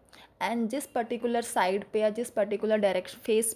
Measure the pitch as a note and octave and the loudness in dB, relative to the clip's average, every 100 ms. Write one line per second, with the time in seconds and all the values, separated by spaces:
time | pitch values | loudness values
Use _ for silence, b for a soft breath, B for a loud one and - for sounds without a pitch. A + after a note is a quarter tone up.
0 | _ B B - F#3+ A#3 A3+ C4 C#4 C4 | _ B B -6 -2 -2 -2 -2 -4 -4
1 | A#3 A#3+ A#3+ A#3 A#3 - F#3 G3 G3+ G#3+ | -2 -2 -2 -2 0 2 2 2 -2 0
2 | G#3+ G#3+ A#3+ - G#3 G3+ G#3+ G#3+ G3+ F#3 | 0 0 -4 -2 -2 0 2 2 2 2
3 | F#3 - - A3 A3+ | -4 -6 0 2 2